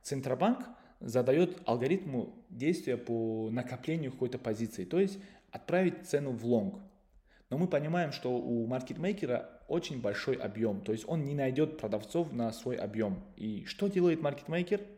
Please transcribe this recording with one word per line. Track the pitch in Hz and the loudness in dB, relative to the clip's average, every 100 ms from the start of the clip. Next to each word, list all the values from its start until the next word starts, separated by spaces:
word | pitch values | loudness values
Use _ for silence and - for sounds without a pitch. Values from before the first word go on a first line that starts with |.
Центробанк | - 139 131 127 196 262 - - - _ | -4 -4 -2 2 4 2 -4 -16 -20 _
задаёт | - 120 120 143 180 - - | 0 2 6 6 4 2 0
алгоритму | 120 135 190 165 127 104 - - | 2 4 2 0 -4 -4 -10 -16
действия | 117 143 165 - 120 | -2 0 2 0 -2
по | - 117 113 110 110 | 0 0 0 -2 -2
накоплению | 117 120 127 - 165 135 | -2 -4 -6 -2 -2 -2
какой-то | - 123 123 | -2 -2 -2
позиции, | 120 107 113 - 90 | -4 -2 -2 -4 -2
то | 175 | 2
есть | 196 196 - - _ | 2 0 -14 -20 _
отправить | - - 175 185 - - | -14 0 4 4 0 0
цену | 147 143 | 0 0
в | 117 117 | -2 2
лонг. | 120 95 - - _ _ - _ _ _ | 4 2 -6 -16 _ _ -20 _ _ _
Но | 139 | 0
мы | 180 | 2
понимаем, | 147 151 175 160 | 2 2 0 0
что | 135 127 | -2 -2
у | 123 123 117 117 | -2 0 0 0
маркетмейкера | 127 127 - 175 202 135 123 - - - | -2 -4 -4 -2 -2 0 -2 -2 -16 -2
очень | 170 - 135 | -2 -2 -2
большой | 104 104 - 127 | -2 0 0 0
объём, | 104 104 113 98 | -2 0 0 0
то | 104 | -2
есть | 113 - | -2 0
он | 165 | -2
не | 139 | 0
найдёт | 143 135 127 151 - | 0 2 4 2 0
продавцов | 107 104 - 170 160 | -2 -2 0 0 0
на | 120 117 | 0 -2
свой | 110 127 123 | -2 -4 -4
объём. | 104 110 104 92 - - | -2 0 0 -2 -8 -8
И | 107 104 - | -6 -6 -8
что | - 202 | -2 0
делает | 185 175 160 | 4 4 4
маркетмейкер? | 151 135 - 165 175 202 202 | 0 -2 -2 -2 0 -2 -2